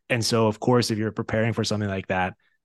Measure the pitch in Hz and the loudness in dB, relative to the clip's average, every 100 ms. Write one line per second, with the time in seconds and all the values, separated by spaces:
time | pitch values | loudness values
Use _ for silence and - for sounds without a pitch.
0 | - 123 107 117 110 104 - 123 117 107 | -4 -2 2 2 2 2 2 2 2 -2
1 | 110 101 113 110 113 113 107 104 104 95 | -2 -4 -4 0 0 0 -2 -2 -2 -4
2 | 92 92 92 - _ _ | -2 -2 -2 -6 _ _